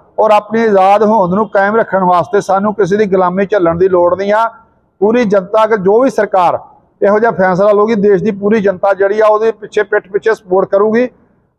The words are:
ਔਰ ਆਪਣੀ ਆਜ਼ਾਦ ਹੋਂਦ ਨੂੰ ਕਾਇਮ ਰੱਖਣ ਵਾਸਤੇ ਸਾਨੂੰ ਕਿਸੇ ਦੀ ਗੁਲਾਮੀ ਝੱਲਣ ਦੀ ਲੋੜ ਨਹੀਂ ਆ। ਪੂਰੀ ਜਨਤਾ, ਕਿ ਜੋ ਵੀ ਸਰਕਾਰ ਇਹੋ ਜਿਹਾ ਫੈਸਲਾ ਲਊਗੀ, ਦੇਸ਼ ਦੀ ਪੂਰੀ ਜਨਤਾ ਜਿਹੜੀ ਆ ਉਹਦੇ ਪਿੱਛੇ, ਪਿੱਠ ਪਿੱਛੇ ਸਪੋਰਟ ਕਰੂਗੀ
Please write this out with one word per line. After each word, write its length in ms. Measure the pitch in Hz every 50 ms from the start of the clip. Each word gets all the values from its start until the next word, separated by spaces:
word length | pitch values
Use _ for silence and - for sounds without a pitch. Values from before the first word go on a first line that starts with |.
| _ _ - -
ਔਰ 120 | 214 214
ਆਪਣੀ 320 | 208 208 208 - 220 226 233
ਆਜ਼ਾਦ 400 | 220 202 190 185 196 202 214 214
ਹੋਂਦ 300 | 208 220 220 185 170 185
ਨੂੰ 160 | 208 220 190
ਕਾਇਮ 260 | - 196 196 202 220
ਰੱਖਣ 280 | 226 196 - 185 190 185
ਵਾਸਤੇ 360 | 180 180 175 160 - - 202 -
ਸਾਨੂੰ 300 | - 185 196 202 214 208
ਕਿਸੇ 240 | - 196 165 202
ਦੀ 80 | 214 214
ਗੁਲਾਮੀ 380 | 190 190 185 180 175 180 190 202
ਝੱਲਣ 320 | 190 208 202 175 165 170
ਦੀ 120 | 170 185 190
ਲੋੜ 240 | 185 175 175 175 180
ਨਹੀਂ 180 | 185 196 202 208
ਆ। 140 | 220 226 226 - - _ _ _ _ _ _ _ -
ਪੂਰੀ 220 | 190 214 226 247 240
ਜਨਤਾ, 400 | 190 208 196 185 202 220 220 220
ਕਿ 120 | 214 226 208
ਜੋ 220 | 175 196 208 233
ਵੀ 80 | 269 262
ਸਰਕਾਰ 480 | - 226 208 196 - 185 175 156 127 117 - - _ _ _ _ _ -
ਇਹੋ 160 | 208 196 208 214
ਜਿਹਾ 120 | 233 233
ਫੈਸਲਾ 400 | 160 165 190 185 180 170 202 214
ਲਊਗੀ, 240 | 202 202 208 220 233
ਦੇਸ਼ 260 | 202 190 208 202 175 170
ਦੀ 80 | 220 202
ਪੂਰੀ 260 | 196 202 208 226 226
ਜਨਤਾ 320 | 190 202 185 180 196 196 196
ਜਿਹੜੀ 260 | 190 196 196 208 214
ਆ 60 | 214
ਉਹਦੇ 260 | 214 214 214 220 226
ਪਿੱਛੇ, 320 | 220 - 214 - - 208 202
ਪਿੱਠ 240 | - 214 208 - 185
ਪਿੱਛੇ 220 | 202 190 - 220 214
ਸਪੋਰਟ 360 | - _ 180 185 196 185 -
ਕਰੂਗੀ 380 | 196 196 214 220 220 233 247 240 _ _ _ _ _ _ _ _ _